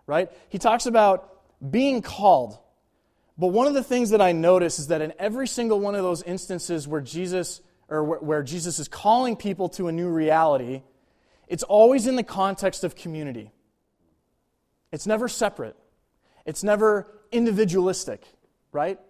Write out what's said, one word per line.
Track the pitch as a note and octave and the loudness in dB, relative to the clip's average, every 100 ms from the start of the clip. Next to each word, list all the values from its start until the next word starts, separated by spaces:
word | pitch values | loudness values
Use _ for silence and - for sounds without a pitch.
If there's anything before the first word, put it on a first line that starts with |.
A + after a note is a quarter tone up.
| - | -4
right? | D3+ F#3 - _ | -2 -2 -8 _
He | F#3+ | -4
talks | A#3 A#3 | 0 0
about | B3+ A3+ G#3 F#3+ - - _ _ C3+ | 2 4 6 4 -2 -20 _ _ -4
being | G3+ C#4 B3+ | 0 2 0
called. | - - G3+ D3+ A#2 G#2+ _ _ _ _ _ _ _ - | -4 0 6 6 4 -10 _ _ _ _ _ _ _ -4
But | F3+ | 0
one | G3+ C4+ | 2 2
of | |
the | C#4 | 2
things | A#3+ B3 A#3 | 0 0 2
that | G#3+ | 4
I | F#3 | 4
notice | E3 E3 F#3 F3 - | 4 4 4 4 -2
is | C#3+ | -4
that | D#3+ | -2
in | D#3 - | -4 -4
every | G3+ A#3+ B3+ | -6 -4 -6
single | - A#3 G#3 | -4 -2 0
one | G3+ | 0
of | G3+ | -2
those | F#3 F3 | -2 -4
instances | F3 F#3 - F3+ - E3 C#3+ | -6 -10 -8 -10 -6 -6 -6
where | D#3 | -8
Jesus, | B2+ D#3 F3+ F#3 E3+ - _ _ - | -8 -8 -6 -4 -6 -10 _ _ -8
or | D#3 | -4
wh-, | D3+ E3 | -4 -4
where | D3+ D3+ | -2 -4
Jesus | C3 F3 E3+ D#3 | -4 -6 -6 -8
is | D3 | -10
calling | - G3+ A#3+ B3+ | -4 0 2 0
people | G#3+ G3+ F#3+ F3+ | -4 -6 -4 -6
to | - F3 | -4 -6
a | |
new | E3 F3 | -4 -2
reality, | E3 D#3 D#3 D#3+ C#3 B2 C3 - _ _ _ _ _ - | 0 2 4 4 2 -2 -10 -14 _ _ _ _ _ -10
it's | E3+ | -8
always | - G#3 A3+ C4+ A#3 | 2 6 8 6 0
in | B3+ | -2
the | |
context | A3 G3 G3 F#3+ G3 - | -4 -2 -2 -2 -4 -4
of | F3 - | -6 -8
community. | F3 D#3 D3 A#2+ G#2+ _ _ _ _ _ _ _ _ _ _ _ _ _ _ | -12 -10 -10 -10 -14 _ _ _ _ _ _ _ _ _ _ _ _ _ _
It's | D#3 G3 | -10 -4
never | G#3+ A#3+ | -2 -2
separate. | - G#3 - A2+ - _ _ _ _ _ _ | -2 -4 -4 -12 -14 _ _ _ _ _ _
It's | - D3+ | -12 -6
never | G3+ G#3 G#3+ G#3 - - _ | 0 2 2 2 -2 -16 _
individualistic, | A#3 A#3 G3+ G#3 F#3 F3+ F#3 - G#2 _ _ _ _ _ | -2 0 2 2 2 0 -2 -6 -12 _ _ _ _ _
right? | D3 E3 F#3+ _ | -6 -6 -6 _